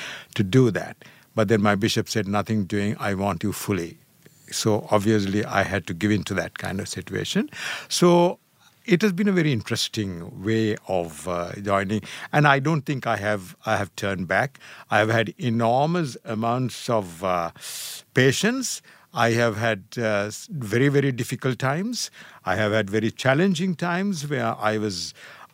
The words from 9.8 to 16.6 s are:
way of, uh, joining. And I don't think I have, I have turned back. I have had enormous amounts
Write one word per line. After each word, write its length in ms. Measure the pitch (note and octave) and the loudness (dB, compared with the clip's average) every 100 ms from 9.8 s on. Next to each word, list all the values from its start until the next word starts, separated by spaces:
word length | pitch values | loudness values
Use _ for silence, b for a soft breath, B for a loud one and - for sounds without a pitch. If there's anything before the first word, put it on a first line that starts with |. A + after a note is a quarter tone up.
| - A2+ G2 F2 F2 F#2 | -4 -4 -4 -6 -10 -6
way 320 | G2 A2 A2 G#2+ - | 0 2 2 -2 -2
of, 380 | F#2 E2+ D2+ F#2 | -2 -2 -8 -6
uh, 260 | F2 F2 G2+ | -4 -4 -6
joining. 400 | G2+ G2 G2 G#2+ B B B | 0 0 2 -2 B B B
And 120 | D3+ D3 | 2 4
I 120 | C#3 | 4
don't 240 | C#3 D#3+ | 2 0
think 240 | C#3+ C3 A#2 | -2 -4 -2
I 100 | G2+ | 0
have, 400 | G#2 G#2 F2+ - | 0 -2 -6 -8
I 140 | A2 G#2 | -2 -2
have 180 | G2 - | -2 -4
turned 320 | G2+ F#2 F2+ | -4 -4 0
back. 300 | F#2+ C3 - B B - | 0 0 -6 B B 0
I 80 | G#2+ | 2
have 100 | A2 | 4
had 240 | A2+ A2 - | 2 0 -2
enormous 800 | C3 A2+ A2+ B2+ D3+ F3 C#3+ - | -2 2 2 2 2 0 -2 -6
amounts 680 | - A2 A2+ B2 | -8 -2 0 0